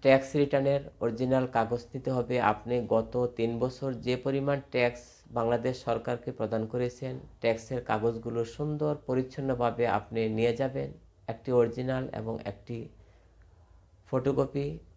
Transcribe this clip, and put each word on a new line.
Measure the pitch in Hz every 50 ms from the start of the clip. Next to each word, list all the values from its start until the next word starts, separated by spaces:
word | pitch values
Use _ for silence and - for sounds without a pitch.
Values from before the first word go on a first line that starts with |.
ট্যাক্স | - 135 135 135 135 - -
রিটার্নের | 151 143 143 - 139 135 139 139 139 143 - - -
অরিজিনাল | - 117 110 113 127 127 131 131 127
কাগজ | 127 - 117 113 107 120 120 - - -
নিতে | 135 127 -
হবে। | 131 127 120 117 120 123
আপনি | - 104 107 107 - 117 123 123 117
গত | 104 113 113 113 113 - 123 123 120 123
তিন | - 113 117 120 117
বছর | 117 131 131 - - 135 131
যে | 113 117 123 123
পরিমাণ | 123 127 139 135 139 139 139 143 135 131 -
ট্যাক্স | - 127 120 120 120 - - - - - - -
বাংলাদেশ | - 120 113 113 120 117 113 127 127 - -
সরকারকে | - 117 113 117 - 123 120 - - 120
প্রদান | - 117 107 113 113 110
করেছেন, | 113 117 123 123 123 120 - - 131 127 131 - - - -
ট্যাক্সের | - 147 143 - - - 135 123 120
কাগজগুলো | - 113 110 107 117 117 113 117 117 113 117 117
সুন্দর | 113 - - 147 151 151 147 151 151 151 147 -
পরিচ্ছন্নভাবে | - 131 127 131 127 - - 139 135 131 120 123 120 117 117 117
আপনি | 117 98 104 104 - 117 113 110 110
নিয়ে | 110 110 113 120 117
যাবেন, | 120 135 131 131 135 139 139 - - - - _ _ -
একটি | - - - - - 127
অরিজিনাল | 123 117 113 113 123 127 127 131 131 131 - -
এবং | - 110 110 113 - -
একটি | 104 101 - - - 120 113 120 - - - - - - - _ - - - - - - - - _ - - - _ _ - - -
ফটোকপি। | - 131 127 139 135 135 139 135 - 139 143 143 156 165 - - -